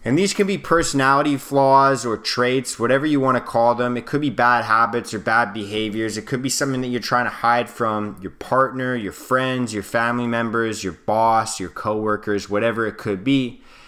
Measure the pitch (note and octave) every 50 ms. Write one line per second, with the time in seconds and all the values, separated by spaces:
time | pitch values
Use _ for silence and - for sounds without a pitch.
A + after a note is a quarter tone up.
0 | - - B2+ E3 G3 G3 - - G3+ F#3+ G3 D3 C#3 - E3 E3+ D#3+ - - C#3
1 | C3+ C3+ C#3 C#3+ D3 D3+ C#3+ C3 - - C#3 C#3 C3+ C3+ C3+ C3+ C3+ C3+ C3+ B2
2 | B2 A#2+ G#2+ G#2+ - - - B2 B2 B2 B2+ C3+ C3 - - - A#2 A#2 C3 C3+
3 | D3 D#3 D3+ C#3 C3 C3 B2+ A#2+ - - - A#2 A#2 A#2+ A#2+ A2+ B2 B2 B2 A#2+
4 | A2+ - - C#3+ D3+ C#3 G2+ G#2+ A#2+ A#2+ B2 A#2+ A2 - A2 A2+ A#2 A2 A2+ A#2+
5 | A2+ - A#2 G#2 - A#2+ A2+ A#2 A#2+ G2+ G2 A2 G#2 G2 G#2 G#2+ A2 A2 G2+ A2
6 | A2 A2 G2 G#2+ G#2 - C3+ B2 C3 C3 - - C#3+ C3+ C3 B2+ B2+ B2 B2 A#2+
7 | G#2 - C3 B2 A#2+ G#2+ - - - A#2 A#2 A#2+ A#2+ - - - A#2+ A2 G#2+ G#2+
8 | G#2+ G#2 G2+ - F#2+ F2+ - - - - B2 C3 C3 B2+ B2+ C3 B2+ B2+ B2+ A#2+
9 | G#2 F#2 - - - - B2+ B2+ C3 C3 B2+ B2+ B2 A2 G#2+ G#2 F#2+ - - A#2
10 | A#2 A#2 A#2+ B2 A#2+ A#2 A#2 A#2 A#2 A2+ A2 A2+ A2+ A2 G#2+ - - F#2 E2+ -
11 | _ - G#2 A2 A2+ A2+ A2+ A2 G#2+ - - - F#2 E2+ - - - G#2+ G#2+ G#2+
12 | G#2+ G#2+ G#2 G2+ - G#2+ G2+ G2+ G2 - G2+ G#2 A2+ A#2 G#2+ A2+ A2+ G#2+ G#2 -
13 | - A2+ G2+ F#2 F#2+ C3+ C#3 C3+ B2+ A#2+ - - - - - - -